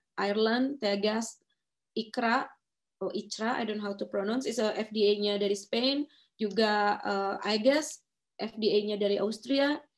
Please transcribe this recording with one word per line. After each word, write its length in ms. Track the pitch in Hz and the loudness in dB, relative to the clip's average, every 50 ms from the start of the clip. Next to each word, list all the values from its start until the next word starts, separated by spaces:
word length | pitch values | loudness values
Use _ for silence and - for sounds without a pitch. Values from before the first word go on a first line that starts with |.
| _ _ - | _ _ -6
Ireland, 640 | 185 196 202 208 220 220 220 233 247 262 277 285 - | -2 -2 0 2 2 2 2 2 2 0 0 -2 -2
Tegas, 560 | 220 202 202 202 202 214 220 226 226 - - _ _ _ _ _ _ _ _ _ _ _ - 220 | 0 0 0 2 0 0 0 0 -4 -6 -8 _ _ _ _ _ _ _ _ _ _ _ -6 -6
icra, 480 | 220 220 - 247 233 226 233 269 - - - _ _ _ _ _ _ _ _ - 190 | -6 -4 -4 -2 0 2 2 2 0 -4 -10 _ _ _ _ _ _ _ _ -8 -6
oh, 80 | 185 | -4
icra, 480 | - 208 - - - - 220 233 262 - | -4 -6 -8 -8 -8 -4 -2 -2 -2 -2
I 80 | 233 | -2
don't 160 | 214 214 214 208 | -4 -4 -4 -4
know 80 | 202 | -6
how 40 | 196 - | -6 -6
to 80 | 202 | -8
pronounce, 400 | - - 202 190 208 233 262 262 | -6 -4 -4 -2 -2 -2 -2 -2
is 80 | - 226 | -4 -2
a 160 | 247 214 214 | 0 0 0
F 160 | - - 214 | 0 -2 -4
D 160 | - 214 220 202 208 208 | -4 0 2 4 4 4
A-nya 200 | 202 208 208 202 | 2 2 0 0
dari 200 | 202 208 196 202 202 | 0 0 0 0 -2
Spain, 480 | - - 240 233 247 269 277 285 294 - _ _ _ _ _ - | -4 -4 -2 0 2 2 0 0 -2 -6 _ _ _ _ _ -4
juga, 560 | 220 202 190 226 220 214 214 208 208 208 208 - - | -4 -2 2 2 2 4 4 4 4 2 2 0 0
uh, 320 | 208 202 196 196 196 202 - - | -2 0 0 0 -2 -4 -4 -2
I 160 | 202 220 214 | 0 0 2
guess 440 | 214 269 277 311 302 - - - _ _ _ _ _ _ _ - | 4 4 4 4 0 -4 -10 -14 _ _ _ _ _ _ _ -10
F 160 | 214 220 - | -10 -8 -4
D 160 | 220 220 190 | 0 0 2
A-nya 240 | 202 208 208 208 208 | 2 2 2 0 -2
dari 240 | 196 208 202 202 - | 0 0 2 2 2
Austria. 600 | 202 214 220 - - - 277 269 277 285 302 294 - _ _ | 0 -2 -2 -4 -4 -2 0 2 2 2 0 -2 -6 _ _